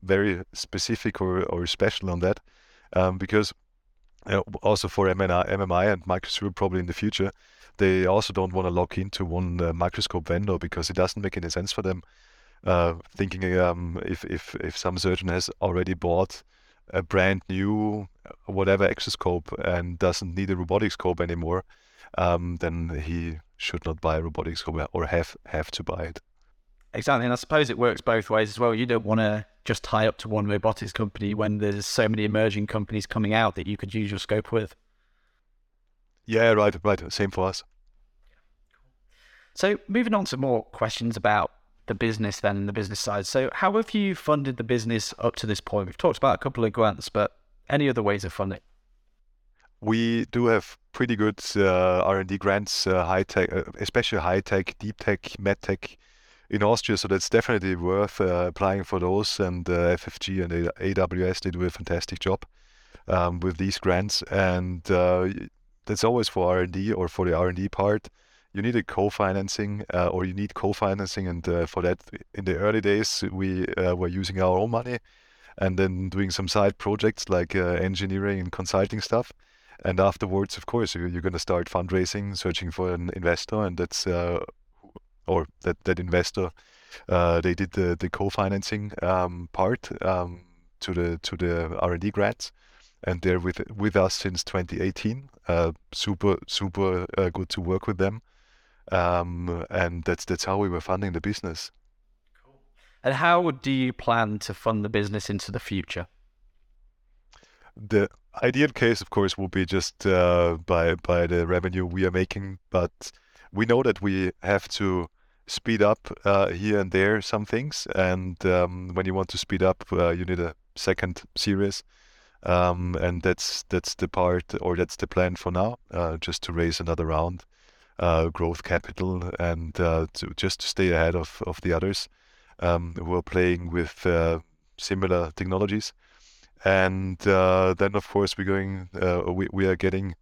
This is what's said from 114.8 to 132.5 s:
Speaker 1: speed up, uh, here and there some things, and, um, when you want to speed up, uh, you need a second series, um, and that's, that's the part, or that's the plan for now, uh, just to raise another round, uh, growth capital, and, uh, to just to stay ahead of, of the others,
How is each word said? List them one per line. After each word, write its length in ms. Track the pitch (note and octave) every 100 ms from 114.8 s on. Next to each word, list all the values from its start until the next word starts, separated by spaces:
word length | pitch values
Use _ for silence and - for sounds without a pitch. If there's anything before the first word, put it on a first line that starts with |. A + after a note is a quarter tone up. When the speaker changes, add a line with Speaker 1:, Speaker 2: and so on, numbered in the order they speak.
| G2 F#2 E2 _ _ _ -
Speaker 1:
speed 340 | - - A2+
up, 180 | G#2 A2 - - -
uh, 220 | G2 G2
here 300 | F2 G#2 G#2
and 120 | F#2
there 300 | F#2+ G2 G#2+
some 240 | G2 G#2+ G#2
things, 420 | A2+ C#3+ - - -
and, 500 | F#2 F#2 F#2 F2+ F#2+
um, 460 | F2+ F2+ F2+ F2+
when 120 | F2+ F#2+
you 80 |
want 160 | F#2+ F#2+
to 80 | -
speed 260 | - F#2+
up, 200 | F#2 F#2 -
uh, 180 | F2+ F2
you 160 | E2+ F2+
need 140 | F2+
a 160 | E2+ D2+ _ -
second 480 | - F#2+ F#2 F2 - -
series, 480 | - G2 G2 G2 - _ _ _ _ _
um, 520 | - F2+ F2+ F2 F2+ F2+
and 200 | F2 F2
that's, 420 | F#2 F2+ - - -
that's 260 | F2+ - -
the 120 | F2+
part, 460 | - F2+ F2+ - -
or 140 | F2+ F2
that's 200 | F2+ -
the 120 | G2+
plan 280 | - F2+ F2+
for 160 | -
now, 260 | F2+ G#2 A#2+ _
uh, 260 | F2 E2+ D#2+
just 260 | - E2
to 100 | -
raise 260 | E2 E2+ E2+
another 260 | E2 E2+ D#2+
round, 380 | D#2+ E2 F2+ - _ _ _ _ _
uh, 300 | F2 D#2+ E2
growth 340 | D#2 E2 E2
capital, 640 | - E2+ - - F#2 F#2 F2 -
and, 400 | F2 E2 E2 -
uh, 280 | F2 E2 D#2+
to 180 | - - -
just 240 | G2 -
to 60 | -
stay 240 | - F#2
ahead 240 | E2+ E2 F2
of, 280 | D#2+ - -
of 140 | F2+
the 120 | F#2
others, 340 | E2 F#2 G2 - _ _ _ _